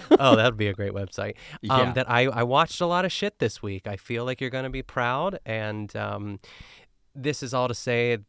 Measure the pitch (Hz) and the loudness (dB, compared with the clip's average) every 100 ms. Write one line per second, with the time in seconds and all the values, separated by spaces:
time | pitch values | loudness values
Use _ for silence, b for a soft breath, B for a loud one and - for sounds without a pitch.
0 | - 302 135 110 120 107 104 98 98 98 | 8 6 8 6 6 2 0 -2 -4 -6
1 | 98 - 104 - B B - 131 127 123 | -8 -8 -8 -10 B B 0 2 4 0
2 | 127 120 131 117 120 139 160 - 175 175 | 0 2 2 2 2 4 2 0 0 0
3 | 185 - 202 - 113 - 104 95 107 98 | 0 -2 -4 0 -2 -2 -8 -8 -8 -10
4 | - 117 123 127 127 131 131 131 - - | -8 -6 -4 -4 -6 -6 -6 -8 -6 -2
5 | 120 131 180 190 - 110 107 107 104 110 | 0 0 -2 -6 -6 -4 -4 -6 -6 -6
6 | 104 101 104 101 - B B B B _ | -6 -6 -8 -10 -14 B B B B _
7 | _ 143 135 139 127 127 127 117 - 120 | _ -8 -4 -4 -2 0 0 -2 -2 0
8 | 120 113 | 2 0